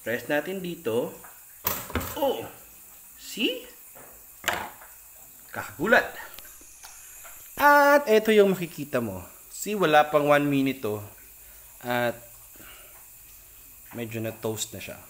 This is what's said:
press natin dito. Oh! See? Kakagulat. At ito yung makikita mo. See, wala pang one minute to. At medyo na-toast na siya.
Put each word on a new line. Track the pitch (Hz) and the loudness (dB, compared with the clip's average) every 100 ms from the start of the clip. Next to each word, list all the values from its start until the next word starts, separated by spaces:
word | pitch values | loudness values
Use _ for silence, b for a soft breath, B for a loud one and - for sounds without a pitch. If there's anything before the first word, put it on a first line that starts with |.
press | - 120 - | -4 -6 -2
natin | 147 151 196 | -4 -2 -8
dito. | 180 170 117 113 156 - - - - - - - - - - - | -8 -8 -4 -2 -2 -8 -20 -20 -20 -10 -8 -8 -6 -8 -6 -2
Oh! | 277 - - - - - - - - - | -2 -2 -8 -16 -20 -20 -20 -20 -20 -20
See? | - - 254 494 - - - - - - - - - - - - - - - - - - - | -16 -6 -4 -4 -12 -20 -20 -20 -20 -20 -20 -8 -6 -4 -8 -16 -20 -20 -20 -20 -20 -20 -16
Kakagulat. | - - - 175 233 - - - - - - - - - B B B B B B - | -14 -14 -6 2 2 2 -10 -16 -18 -20 -20 -20 -20 -20 B B B B B B 2
At | 277 294 285 285 285 | 6 6 6 4 6
ito | 214 214 214 | 2 6 6
yung | 196 | 6
makikita | 180 170 - 139 127 | 4 -4 -10 -4 -4
mo. | 117 92 87 - - | -4 -8 -14 -20 -20
See, | - - 208 | -12 -6 0
wala | 170 151 151 | 4 6 6
pang | 151 147 | 2 4
one | 143 | 4
minute | 143 139 135 131 | 4 0 0 -2
to. | 107 104 101 - - - B B B B | -6 -6 -10 -18 -20 -20 B B B B
At | 120 123 120 117 - - - - B B B B - - - - - - - - - 117 | -4 -2 -2 -4 -14 -20 -20 -20 B B B B -20 -20 -20 -20 -20 -20 -20 -20 -18 -12
medyo | 117 113 | -8 -6
na-toast | 113 113 113 107 - 95 | -8 -6 -6 -6 -8 -10
na | |
siya. | - - - | -14 -16 -18